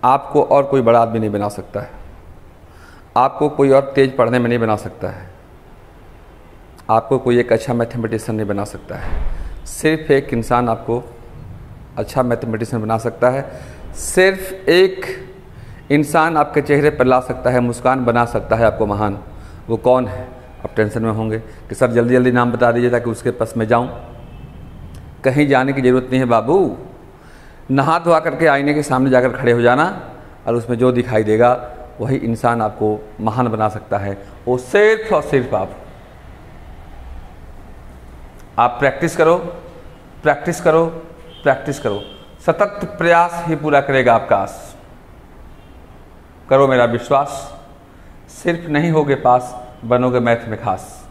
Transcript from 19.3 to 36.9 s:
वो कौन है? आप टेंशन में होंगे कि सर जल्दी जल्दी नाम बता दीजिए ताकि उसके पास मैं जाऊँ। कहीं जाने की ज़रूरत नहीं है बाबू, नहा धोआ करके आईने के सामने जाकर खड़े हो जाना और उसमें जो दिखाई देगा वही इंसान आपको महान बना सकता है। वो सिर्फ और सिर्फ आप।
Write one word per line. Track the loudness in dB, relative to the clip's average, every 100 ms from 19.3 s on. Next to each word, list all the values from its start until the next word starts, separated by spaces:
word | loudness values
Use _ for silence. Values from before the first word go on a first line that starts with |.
| -18 -18 -18 -6
वो | -2
कौन | 2 2 2
है? | -8 -12 -16 -20 -14
आप | -10 -2
टेंशन | -2 0
में | -2
होंगे | -2 -4 -6
कि | -8 -18 -14 -2
सर | 2
जल्दी | 2 4
जल्दी | 4 4
नाम | 2 0
बता | 2 2
दीजिए | 2 2
ताकि | 0 -2
उसके | -4 -4
पास | -4 -4 -2
मैं | 0
जाऊँ। | 0 0 -8 -16 -18 -18 -18 -18 -18 -18 -18 -18 -18 -18 -4
कहीं | 0 2 4
जाने | 4 2
की | 2
ज़रूरत | 4 2 2
नहीं | -2
है | 2
बाबू, | 2 2 2 2 -4 -14 -20 -20 -20 -20 -20 -20 -20 -2
नहा | 0 2 0
धोआ | 4 2
करके | 2 0 2
आईने | 2 2
के | 0
सामने | 0 0 4
जाकर | 4 2
खड़े | 0 2
हो | 4
जाना | 4 4 0 -4 -14 -18 -20 -12 -4
और | -4
उसमें | -2 2
जो | 2
दिखाई | 2 0 0
देगा | 2 4 4 4 -4 -16 -18 -10
वही | -4 -2
इंसान | -2 0 0 0
आपको | -2 0 -2 -2 -6 -6
महान | -4 -2 -2
बना | 0 -2
सकता | -2 -6 -6
है। | -4 -8 -12 -12 -4
वो | -4
सिर्फ | 2 4 4 4 0
और | -2
सिर्फ | 2 0 0
आप। | -4 -4 -10 -20 -20 -20 -20 -20 -20 -20 -20 -20 -18 -18